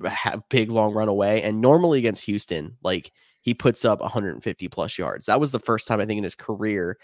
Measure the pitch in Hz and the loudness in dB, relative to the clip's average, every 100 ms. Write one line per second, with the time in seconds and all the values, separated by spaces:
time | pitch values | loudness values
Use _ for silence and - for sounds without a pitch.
0 | 87 - 117 110 - 127 110 113 107 107 | -6 -4 -4 -4 -2 0 0 2 0 0
1 | 107 98 101 110 107 107 123 160 175 143 | 0 0 2 0 0 2 6 6 6 2
2 | 117 101 - 101 - 85 73 120 90 92 | 2 -2 -4 -6 -4 -8 -8 -6 -4 -4
3 | - _ _ _ - 117 139 113 120 104 | -6 _ _ _ -4 2 2 4 2 2
4 | - 117 98 - - - 90 - 80 - | -2 -4 -4 -6 -8 -8 -8 -6 -6 -4
5 | 82 50 - 117 147 127 - 113 - 110 | -6 -4 0 2 2 -2 0 -2 0 -2
6 | 107 107 95 - - 104 107 101 87 - | 0 -2 -4 -8 -8 -4 -2 0 -2 -6